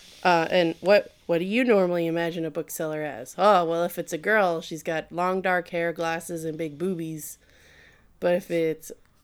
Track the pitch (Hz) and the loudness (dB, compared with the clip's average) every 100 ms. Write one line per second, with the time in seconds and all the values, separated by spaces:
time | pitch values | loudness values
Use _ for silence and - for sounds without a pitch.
0 | - - 185 170 165 180 165 - 175 208 | -20 0 4 4 4 2 2 0 4 4
1 | - _ - 170 190 226 247 202 180 175 | 4 _ -2 -2 0 0 4 4 4 2
2 | 165 165 170 170 160 165 156 - 156 151 | 0 0 -2 -4 -6 -6 -8 -6 -6 -4
3 | 151 113 131 - 202 190 165 165 175 175 | -6 -8 -12 2 4 6 4 0 -2 -4
4 | 165 160 170 214 185 165 - 160 - 160 | -8 -6 0 2 2 0 -6 -10 -6 -6
5 | - 165 180 190 185 180 175 175 170 165 | -6 -4 -2 0 0 0 -2 -4 -4 -2
6 | 165 165 170 170 160 156 160 143 185 170 | -4 -4 -6 -8 -8 -6 -8 -4 -4 -4
7 | 160 156 - - _ _ - - - _ | -6 -8 -12 -18 _ _ -20 -20 -20 _
8 | _ - 180 180 - 170 160 156 - - | _ -4 0 0 0 0 0 -2 -10 -20
9 | _ _ | _ _